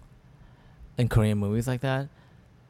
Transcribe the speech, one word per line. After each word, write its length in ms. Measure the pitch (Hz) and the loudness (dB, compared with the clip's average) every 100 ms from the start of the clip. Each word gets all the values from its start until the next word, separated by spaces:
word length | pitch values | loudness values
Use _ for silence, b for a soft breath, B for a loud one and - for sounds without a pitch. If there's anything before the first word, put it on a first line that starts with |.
| - - - - B B B B - - | -20 -20 -20 -20 B B B B -10 -2
in 120 | 117 | 2
Korean 300 | - 107 104 | 4 2 2
movies 280 | 101 110 120 | 0 -2 -2
like 140 | 123 | -4
that, 260 | 135 131 143 B B B B - - | -2 -4 -6 B B B B -20 -20